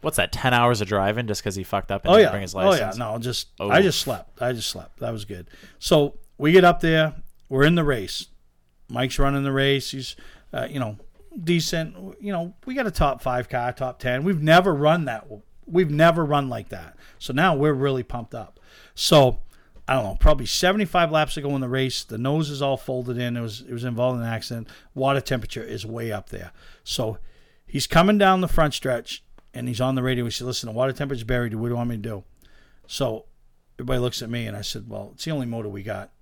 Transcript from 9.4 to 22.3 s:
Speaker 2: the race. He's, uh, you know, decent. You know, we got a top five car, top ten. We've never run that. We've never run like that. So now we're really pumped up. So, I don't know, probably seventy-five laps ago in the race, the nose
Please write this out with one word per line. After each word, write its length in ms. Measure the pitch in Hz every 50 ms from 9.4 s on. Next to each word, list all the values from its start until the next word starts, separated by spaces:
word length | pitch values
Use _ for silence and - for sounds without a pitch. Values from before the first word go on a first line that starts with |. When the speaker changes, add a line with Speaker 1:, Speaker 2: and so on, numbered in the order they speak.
| 139
Speaker 2:
the 80 | 139
race. 400 | 135 135 135 139 139 135 131 -
He's, 240 | - 135 127 - - - - - - - _ -
uh, 160 | - 131 120 -
you 100 | - 135
know, 180 | 127 110 104 101 - - _ _ - - - 285
decent. 540 | 170 160 175 170 160 - - 165 160 156 - 180 190 190 - -
You 120 | - 202 196
know, 220 | 175 170 175 202 - -
we 80 | - 254
got 140 | 277 262 214
a 40 |
top 300 | - - 165 143 131 117
five 260 | - 131 123 123 123 -
car, 240 | - 127 120 123
top 280 | 123 - 135 127 123 _
ten. 240 | - 127 123 127 147
We've 180 | 185 202 160
never 320 | 147 156 160 175 185 196 170
run 320 | 139 143 151 160 175 160
that. 220 | 135 117 110 - - 110 101 - _ - - - -
We've 240 | 160 175 185 156
never 340 | 147 147 160 170 165 165 165
run 240 | 143 147 143 139 131
like 200 | 120 110 101 -
that. 260 | - 95 - - - - - - - -
So 120 | - -
now 240 | 131 131 165 190 170
we're 180 | 135 143 156 147
really 300 | 131 135 139 135 131 120
pumped 300 | _ - 120 117 - -
up. 240 | 117 107 - - _ _ - - - - - _
So, 440 | - - - 170 156 139 127 117 - - - - - - _ _ - - -
I 80 | 131
don't 80 | 135 110
know, 140 | 98 92 -
probably 260 | - 156 151 135 127
seventy-five 680 | - - - - 180 196 214 208 175 - 180 170 160
laps 240 | 156 156 151 143 - 156
ago 180 | 143 143 143
in 60 | 135
the 60 | 131 123
race, 340 | 127 131 131 131 123 - -
the 140 | - 110 107
nose 320 | 120 135